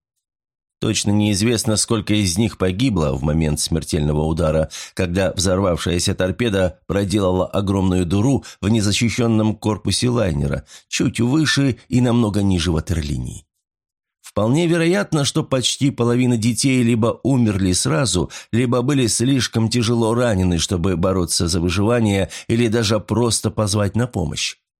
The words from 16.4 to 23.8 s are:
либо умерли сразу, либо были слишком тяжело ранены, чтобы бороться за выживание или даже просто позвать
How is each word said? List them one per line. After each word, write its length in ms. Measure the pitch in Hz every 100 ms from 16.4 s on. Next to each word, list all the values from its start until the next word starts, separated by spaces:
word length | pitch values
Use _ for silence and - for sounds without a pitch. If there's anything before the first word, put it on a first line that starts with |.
| 113 117 139 127
либо 360 | 117 120 113 -
умерли 480 | 120 135 110 98 95
сразу, 580 | 90 131 151 127 87 67 - -
либо 320 | 110 127 123
были 240 | 127 139 113
слишком 640 | - 123 139 - 117 110
тяжело 440 | 123 110 117 110
ранены, 460 | 117 120 95 92 85
чтобы 360 | - 90 95 85
бороться 520 | 92 95 85 - 87
за 120 | 87
выживание 680 | 87 90 104 120 110 98 90 - -
или 200 | 117 117
даже 320 | 117 107 110
просто 500 | - 110 120 - 107
позвать 460 | - 104 104